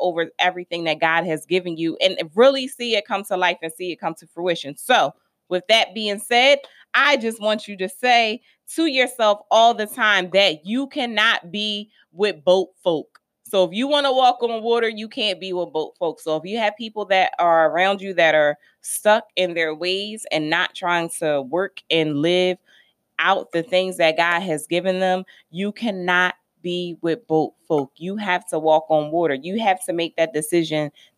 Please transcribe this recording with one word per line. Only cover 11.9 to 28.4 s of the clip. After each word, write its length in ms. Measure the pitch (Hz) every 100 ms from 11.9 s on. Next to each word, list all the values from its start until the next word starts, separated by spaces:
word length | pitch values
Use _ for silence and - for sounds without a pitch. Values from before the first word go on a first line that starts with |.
| _ _
with 320 | 165 208 156
boat 260 | 180 190 185 _
folk. 380 | 185 156 - _ _ _
So 220 | - 196
if 80 | 175
you 140 | 196 269
wanna 240 | 294 277
walk 280 | 262 254 247
on 200 | 233 226
water, 260 | 226 233 226
you 200 | 214 220
can't 320 | 269 214 175
be 120 | 185
with 200 | 180 170
boat 240 | 156 - -
folk. 220 | 165 156
So 160 | 160 156
if 80 |
you 140 | 175 226
have 180 | 214 214
people 280 | 220 214 190
that 260 | 190 - -
are 280 | 170 165 156
around 320 | 160 190 202
you 140 | 196
that 220 | 170 160 151
are 200 | 147 147 _ _
stuck 440 | - - 214 220 214
in 200 | - 180
their 200 | 170 160
ways 500 | 156 180 190 208 214 -
and 180 | 156 151
not 260 | 170 -
trying 340 | - 180 170 165 -
to 240 | 156 143
work 400 | 127 170 196 - -
and 320 | 160 156 143
live 340 | 165 180 185 180 _ _ _ _ _ -
out 320 | 170 190 -
the 140 | 165
things 320 | 165 185 185 180
that 200 | 165 156
God 240 | 170 175
has 260 | 190 151 -
given 340 | 175 185 185
them, 240 | 185 185 185 - _
you 220 | 165 202
cannot 640 | 202 226 190 180 180 180 - _ _
be 340 | 180 180 175 165
with 240 | 170 160 -
boat 260 | 160 147 _ -
folk. 260 | 151 135 -
You 200 | 175 208
have 300 | 208 180